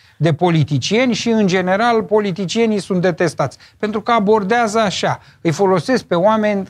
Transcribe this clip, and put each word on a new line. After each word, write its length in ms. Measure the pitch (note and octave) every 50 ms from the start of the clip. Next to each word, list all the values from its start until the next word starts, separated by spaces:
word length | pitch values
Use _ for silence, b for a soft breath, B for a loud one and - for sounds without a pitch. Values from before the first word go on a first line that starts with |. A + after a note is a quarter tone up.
| b b b
de 160 | b D3 E3+ D#3
politicieni 800 | - F3 F3+ E3 D#3+ C#3 - D3 C3+ - - G3 A3+ C4 B3+ A3
și, 160 | - - A#3
în 180 | A3+ A3 G#3
general, 560 | F#3 F3 F#3+ F3+ F#3 F#3+ G3 A3+ A#3+ A#3 A3 G#3
politicienii 760 | E3+ G#3 G#3+ G#3 G3+ F3 G3+ G3 E3 - A3 A#3 A3 G#3+ G3+
sunt 220 | - - G3 F3+
detestați. 560 | E3+ F#3 E3+ - F#3 D#3+ - - D3+ B2+ - b b b b
Pentru 240 | b - G#3+ G#3+ A3
că 100 | G3+ -
abordează 680 | A#3+ A3+ G3+ G3 A3 A3 G3+ F#3 A#3 A#3+ A#3 G#3+ G3 A3+
așa, 400 | A3 F#3+ D#3+ - - E3+ B2 b b b b b
îi 100 | - E3+
folosesc 520 | D3+ E3 G3+ F#3 F#3+ F3 - - C4 A3 -
pe 120 | - F#3
oameni 520 | E3+ F3 G#3+ A3 A3 G#3 G#3 G#3 G3 F#3+